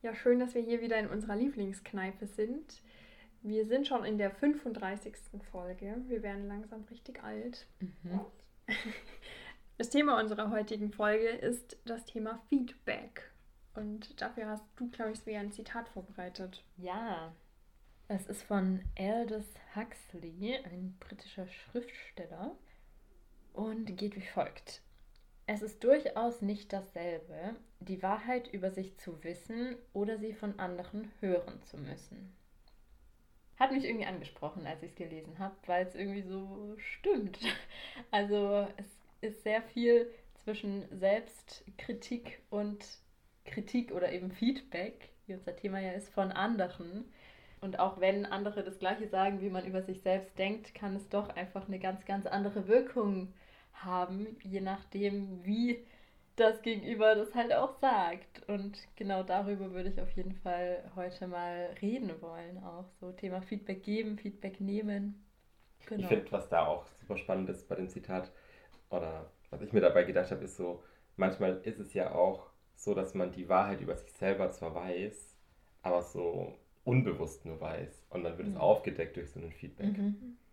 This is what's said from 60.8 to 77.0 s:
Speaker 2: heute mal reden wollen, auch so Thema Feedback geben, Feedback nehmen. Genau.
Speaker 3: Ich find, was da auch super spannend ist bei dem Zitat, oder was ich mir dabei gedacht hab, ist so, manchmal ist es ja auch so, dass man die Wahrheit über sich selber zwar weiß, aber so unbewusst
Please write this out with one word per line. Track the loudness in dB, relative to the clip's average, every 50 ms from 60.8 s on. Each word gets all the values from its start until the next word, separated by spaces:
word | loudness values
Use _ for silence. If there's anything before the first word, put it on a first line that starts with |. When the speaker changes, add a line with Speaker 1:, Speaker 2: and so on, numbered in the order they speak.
| -4 -8 -6
Speaker 2:
heute | -6 -6 -6 -6 -6 -6
mal | -4 -4 -4 -4 -2 -2 -4 -4 -4 -4 -2
reden | 0 0 0 0 -2 -4 -4 -6
wollen, | -8 -10 -10 -10 -10 -10 -12 -12 -12
auch | -12 -12 -12 -14 -14 -14 -12
so | -12 -12 -10
Thema | -8 -6 -4 -4 -4
Feedback | -4 -4 -6 -6 -4 -6 -6 -6 -2
geben, | -2 0 0 0 -2 -4
Feedback | -6 -6 -10 -10 -6 -8 -10 -6 -4
nehmen. | -2 0 0 0 0 0 -2 -2 -2 -4 -6 -10 -16 -20 _ _ _ _ -20 _ -20 _ -20 -20 -10
Genau. | -6 -4 -4
Speaker 3:
Ich | 2
find, | 2 2 2 2 0
was | -2 -2 0 4
da | 4 6 6
auch | 6 2 0 -2 -12 -18 -20
super | -8 -6 -6
spannend | -4 0 0 0 2 2 -2
ist | -4 -6 -4
bei | -4 -4
dem | -2 -2 -4
Zitat, | -6 -10 -6 -2 -2 -2 -2 -4 -10 -20 -20 -20 -20 -20 -20 -20 -20 -20 -10 _
oder | -2 -2 -2 -2 -6 -8 -10 -12 -18 _ -14 -12
was | -10 -8
ich | -6 6 6
mir | 10
dabei | 10 12 10 10 8
gedacht | 8 4 4 4 4
hab, | 0 -4
ist | -4 -8 -6
so, | -2 -2 -2 -2 -4 -10 -20 -20 -20 -20 _ 0
manchmal | 4 4 4 4 4 2 2 2 2 -2
ist | -6 -6 -6
es | -10 -2 0
ja | 0 0 2 6
auch | 6 6 6 6 0 -8 -16 -20 -20 _ _ _
so, | -6 0 0 2
dass | 2 2 0 0
man | 0 0 0
die | 0 -6 2 6
Wahrheit | 6 6 8 6 2 -2
über | -2 -4 -4
sich | -4 -6 -14 -6
selber | 0 2 2 4 4 2 0
zwar | 0 -2 -6 -4 -4
weiß, | -4 -2 -2 -2 -2 -2 -4 -6 -10 -18 -20 -20 -20 -20 _ -20 -20 _ _ _ -6
aber | 0 4 4 4 2
so | 0 -4 -2 0 0 0 0 -4 -6 -8 -14 -20 _ _ _ _
unbewusst | 6 6 6